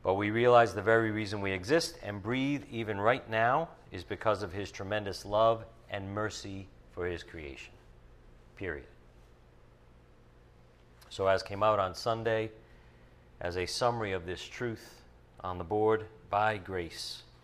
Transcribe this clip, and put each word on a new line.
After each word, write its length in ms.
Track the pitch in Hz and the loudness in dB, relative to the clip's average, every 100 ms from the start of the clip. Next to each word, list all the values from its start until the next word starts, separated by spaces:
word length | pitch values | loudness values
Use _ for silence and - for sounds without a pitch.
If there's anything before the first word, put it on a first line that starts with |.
But 120 | 90 | 2
we 160 | 95 104 | 2 2
realize 440 | 110 123 120 117 | 4 8 8 8
the 80 | 95 | 2
very 280 | 98 113 110 | 4 4 4
reason 300 | 107 104 104 | -2 -4 -4
we 120 | 98 | -2
exist 440 | 95 92 165 - - | -2 2 0 0 -8
and 200 | 101 101 | -10 -8
breathe 420 | 98 131 135 143 - | -4 -2 -2 -2 -6
even 300 | 117 107 101 | -6 -4 0
right 280 | 107 131 - | 2 2 0
now 380 | 110 117 143 165 - - | 2 2 2 -2 -12 -14
is 120 | 92 | -12
because 380 | - 190 113 101 | -8 -2 0 0
of 100 | 98 | -2
his 180 | 95 95 | -6 -8
tremendous 540 | - 98 107 101 90 | -8 -4 -4 -4 -8
love 400 | 101 104 113 113 110 - - | 0 4 4 4 -4 -20 -10
and 220 | 101 98 | -8 -6
mercy 560 | 101 107 - 104 98 98 - - | -4 -4 -6 -12 -12 -14 -20 -18
for 140 | - 87 | -6 -4
his 160 | 85 | -4
creation. 500 | - 85 73 65 - - - - - - - - - - | -10 -14 -14 -14 -18 -20 -20 -20 -20 -20 -20 -20 -20 -10
Period. 300 | 95 73 - - - - - - - - - - - - - - - - - - - - - - - | -6 -6 -10 -20 -20 -20 -20 -20 -20 -20 -20 -20 -20 -20 -20 -20 -20 -20 -20 -20 -20 -20 -20 -20 -16
So 160 | - 95 | 0 4
as 160 | 95 | 4
came 200 | - 101 | 2 2
out 160 | 107 104 | 4 4
on 160 | 92 | 2
Sunday, 560 | - 123 113 113 110 110 - - - - - - - - - | 0 -2 0 0 0 -2 -8 -20 -20 -20 -20 -20 -20 -20 -8
as 160 | 90 87 | -6 -4
a 100 | 90 | -4
summary 460 | - 123 120 104 | 0 0 0 -4
of 140 | 95 85 | -4 -6
this 160 | 87 | -8
truth 600 | - - 123 110 - - - - - - | -10 -8 -6 -6 -14 -20 -20 -20 -20 -12
on 180 | 90 90 | -8 -6
the 60 | |
board, 420 | 82 104 107 110 107 - - | -2 2 4 4 0 -16 -2
by 300 | 101 107 107 | 2 2 0
grace. 640 | 87 92 82 - - - - - | -4 -6 -6 -8 -12 -12 -18 -20